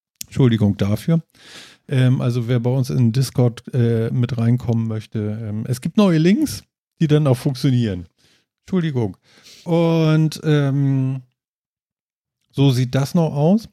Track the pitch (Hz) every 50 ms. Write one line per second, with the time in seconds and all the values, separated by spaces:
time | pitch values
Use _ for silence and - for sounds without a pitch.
0 | _ _ _ - - - - - 139 123 117 110 107 101 98 - 101 98 104 110
1 | - - 165 165 160 _ _ _ - - - - - - - _ _ - 143 131
2 | 127 127 127 - 131 127 120 123 117 110 127 123 117 123 123 139 127 127 147 143
3 | 123 117 110 131 131 - - - 123 123 117 - - - - 131 117 117 117 113
4 | 113 117 127 131 120 117 - 117 117 117 120 120 - - 117 113 113 113 110 107
5 | 104 - - 113 104 104 104 107 117 107 104 107 110 - 131 - - 175 - -
6 | 208 196 170 160 156 175 202 285 311 - - 104 - _ _ _ _ _ _ -
7 | 170 151 147 151 156 143 127 127 - 151 135 127 - 147 131 123 120 110 95 90
8 | 85 - _ _ _ _ _ _ _ _ _ _ _ - - 185 165 160 139 127
9 | 117 101 90 - _ _ _ _ - - - - - 170 170 165 170 165 165 165
10 | 160 156 156 156 156 156 - - - 160 151 147 143 139 135 143 139 135 135 135
11 | 131 131 135 135 127 _ _ _ _ _ _ _ _ _ _ _ _ _ _ _
12 | _ _ _ _ _ _ _ _ _ _ _ - 139 139 131 120 131 123 - 135
13 | 139 - - 175 165 156 139 143 143 160 190 226 220 -